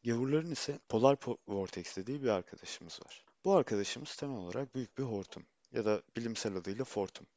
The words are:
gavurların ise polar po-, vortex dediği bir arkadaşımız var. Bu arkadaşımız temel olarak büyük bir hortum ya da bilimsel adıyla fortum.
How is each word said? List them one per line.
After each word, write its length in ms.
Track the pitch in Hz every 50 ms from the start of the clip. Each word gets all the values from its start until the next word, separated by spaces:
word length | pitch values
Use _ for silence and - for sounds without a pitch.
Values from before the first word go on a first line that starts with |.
| _
gavurların 460 | 117 117 117 127 135 143 156 160 170
ise 300 | 156 - - - 143 - _ _
polar 280 | - 113 117 135 143
po-, 220 | 139 - - 120 - _ -
vortex 480 | 104 98 98 92 - 92 85 - -
dediği 260 | - 95 110 135 147 139
bir 60 | 123
arkadaşımız 720 | 107 92 90 - - - - - - - - 85 - - -
var. 180 | - - - _ _ _ _ _
Bu 100 | 190 196
arkadaşımız 600 | 185 131 - 113 101 101 - - 123 143 - -
temel 200 | - - 143 135
olarak 380 | 110 92 87 92 120 139 131 _
büyük 240 | 131 123 - _ -
bir 40 | 135
hortum 440 | 127 110 101 95 - - - 90 _ _ _ _ _ -
ya 120 | 117 110
da 180 | 107 107 101 - _ _
bilimsel 400 | 117 117 117 113 - - 113 98
adıyla 280 | 92 85 98 98 113 131
fortum. 420 | - - - 98 92 _ - - _ _